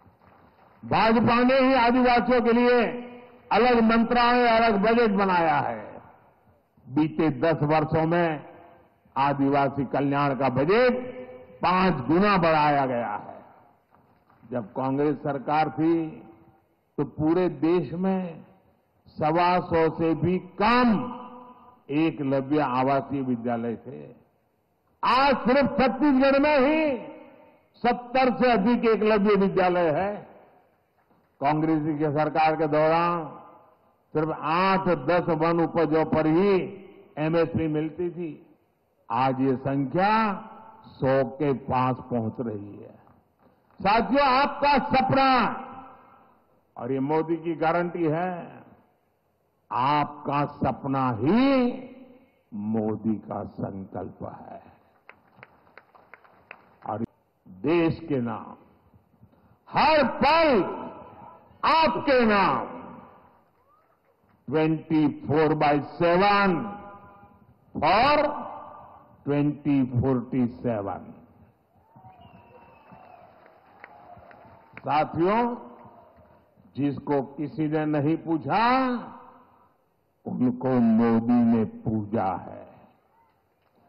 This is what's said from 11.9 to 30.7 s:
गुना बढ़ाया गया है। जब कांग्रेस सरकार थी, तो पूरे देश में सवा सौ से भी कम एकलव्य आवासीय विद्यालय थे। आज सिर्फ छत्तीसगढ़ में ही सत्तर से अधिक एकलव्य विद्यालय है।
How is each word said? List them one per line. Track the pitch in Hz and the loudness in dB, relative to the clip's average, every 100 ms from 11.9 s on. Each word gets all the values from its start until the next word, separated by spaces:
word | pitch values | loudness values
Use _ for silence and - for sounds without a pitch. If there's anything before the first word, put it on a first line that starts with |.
| 147 123 | 0 0
गुना | 170 208 196 | 2 4 4
बढ़ाया | 165 156 147 143 131 | 4 4 4 2 0
गया | 120 110 101 | -2 -4 -6
है। | - - - - _ _ _ _ _ _ _ _ - | -10 -18 -20 -20 _ _ _ _ _ _ _ _ -10
जब | 123 98 | -8 -8
कांग्रेस | 131 131 139 147 143 | -6 -4 0 0 -2
सरकार | 147 139 120 151 156 | -4 -6 -2 -2 -2
थी, | - 160 165 160 - - - - _ _ _ _ - | 0 0 0 -2 -10 -20 -20 -20 _ _ _ _ -8
तो | 131 | -8
पूरे | - 156 175 180 | -4 0 2 0
देश | 143 160 180 135 | 0 0 0 -2
में | 170 190 190 180 160 - _ _ _ _ _ _ - | -4 -2 -2 -6 -12 -20 _ _ _ _ _ _ -4
सवा | 151 170 175 180 - | -2 2 2 0 0
सौ | 165 160 | 0 0
से | 160 165 156 | 0 -2 0
भी | 165 185 - - | 0 -2 -4 -2
कम | 214 247 247 185 - - - - - - - _ - 143 | 2 4 4 2 -2 -10 -16 -20 -20 -20 -20 _ -6 -2
एकलव्य | 160 139 135 139 135 151 | 0 -2 -2 -2 0 -2
आवासीय | 139 127 131 139 - 139 | 0 0 0 0 -2 -4
विद्यालय | 131 117 117 117 117 110 | -4 -4 -4 -4 -4 -8
थे। | 127 135 131 76 _ _ _ _ _ _ _ _ | -12 -18 -18 -20 _ _ _ _ _ _ _ _
आज | - 247 277 254 | 0 2 2 2
सिर्फ | 208 269 262 - | 2 2 2 2
छत्तीसगढ़ | 262 - 302 262 269 277 | 0 2 2 4 4 4
में | 302 294 | 4 4
ही | 269 311 302 240 - - - - - _ _ _ | 2 2 0 -2 -8 -16 -20 -20 -20 _ _ _
सत्तर | 233 240 - 262 262 208 | -2 -2 -2 0 0 2
से | 247 | 2
अधिक | 226 202 240 233 | 2 2 2 2
एकलव्य | 208 214 214 202 196 | 2 2 2 2 2
विद्यालय | 196 170 185 180 170 | 2 2 2 2 0
है। | 147 196 208 - - - _ _ | 0 -2 -6 -12 -20 -20 _ _